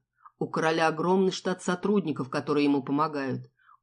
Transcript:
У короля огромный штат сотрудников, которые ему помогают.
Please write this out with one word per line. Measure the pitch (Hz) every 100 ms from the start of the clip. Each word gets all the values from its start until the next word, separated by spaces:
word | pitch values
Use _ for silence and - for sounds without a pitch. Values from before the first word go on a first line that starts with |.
| _ _ - -
У | 160
короля | 170 160 165 160
огромный | 156 170 190 185
штат | 185 185 180
сотрудников, | - 180 202 208 156 135 127
которые | 147 135 147
ему | 143 143
помогают. | 131 143 156 143 135 123 - _ _ -